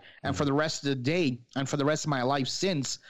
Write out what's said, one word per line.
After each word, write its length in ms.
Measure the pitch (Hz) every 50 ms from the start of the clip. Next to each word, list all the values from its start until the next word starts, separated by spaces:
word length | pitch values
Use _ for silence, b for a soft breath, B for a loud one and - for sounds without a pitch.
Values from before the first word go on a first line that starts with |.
| b b b b -
And 120 | 139 139
for 80 | - 151
the 100 | 139 139
rest 300 | 147 156 160 - - 143
of 60 | 139
the 60 | 139
day, 440 | 131 123 143 165 185 170 131 127 120 - _ -
and 120 | 135 135 -
for 100 | 156 143
the 80 | 135
rest 200 | 151 156 156 -
of 40 | 156
my 140 | 143 127 123
life 240 | 127 143 143 135 -
since, 520 | - - 180 196 180 143 123 - - B B